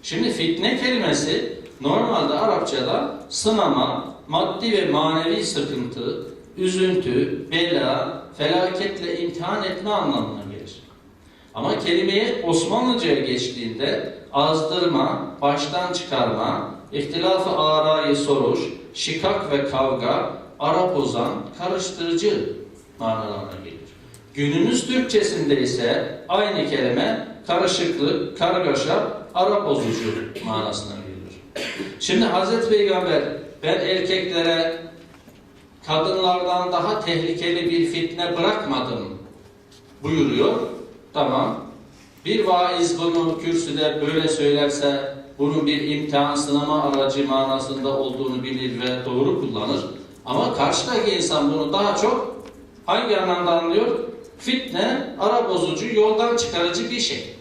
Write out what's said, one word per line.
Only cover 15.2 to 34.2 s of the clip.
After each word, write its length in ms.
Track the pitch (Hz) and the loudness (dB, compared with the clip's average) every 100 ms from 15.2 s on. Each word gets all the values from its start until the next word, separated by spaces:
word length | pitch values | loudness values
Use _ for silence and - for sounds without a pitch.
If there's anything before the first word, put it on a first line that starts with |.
| - - | -6 -2
baştan 520 | 143 143 - 175 185 | 0 0 -2 -2 -2
çıkarma, 840 | 180 - - 117 107 - - - - - | -4 -4 0 0 0 -2 -2 -6 -12 -8
ihtilaf-ı 680 | 139 143 165 185 190 185 - | -6 -4 0 2 2 2 2
arayı 580 | 151 156 156 156 147 143 | 4 4 4 4 2 2
soruş, 440 | - 139 95 87 - - - | 4 4 4 2 -2 -8 -14
şikak 580 | - - 160 185 - 147 | -8 -4 -2 0 0 0
ve 180 | 143 139 | 0 0
kavga, 640 | 131 135 135 - - - - - - | 0 0 0 0 0 -2 -6 -14 -4
ara 360 | 151 160 180 180 | 0 2 2 2
bozan, 380 | 127 123 117 104 - - | 0 0 -2 -4 -8 -6
karıştırıcı 960 | 180 185 180 - 170 170 208 - - - - - - - | -4 -2 -4 -4 0 2 2 2 -2 -8 -12 -20 -20 -6
manalarına 520 | 113 110 107 101 98 92 | -2 -2 -4 -6 -8 -12
gelir. 200 | - - - - - - - | -14 -16 -18 -20 -20 -20 -16
Günümüz 540 | - 143 156 - 247 - | -2 0 4 4 2 2
Türkçesinde 720 | 254 - 214 202 - 143 139 | 0 4 2 2 0 2 2
ise 580 | 123 - 165 - - - - | 2 0 0 0 -2 -8 -2
aynı 400 | 190 208 - - | 0 2 0 0
kelime 580 | 135 123 127 220 - - - - | 0 2 2 0 -2 -6 -14 -2
karışıklık, 920 | 175 185 - 170 - 143 - - - | 2 2 2 0 0 0 0 -2 -2
kargaşa, 680 | 170 185 151 135 156 - 117 - - 175 | 0 2 2 0 2 0 0 -6 -6 2
ara 300 | 190 208 147 | 2 2 2
bozucu 480 | 135 117 110 113 - - - 113 | 0 0 -2 -2 -4 -6 -8 -4
manasına 480 | 110 107 - 101 | -4 -4 -6 -8
gelir. 720 | 101 - - - - - - - - - - | -12 -12 -14 -16 -18 -14 -10 -8 -8 -10 -8
Şimdi 260 | - 185 226 | 0 2 4
Hazreti 440 | - 196 226 - | 2 2 0 4
Peygamber, 540 | 214 202 185 180 - - - - - | 4 4 2 2 0 0 -6 -12 -6
"Ben 160 | 156 170 | -2 0
erkeklere 1040 | 180 190 180 190 | 0 0 0 0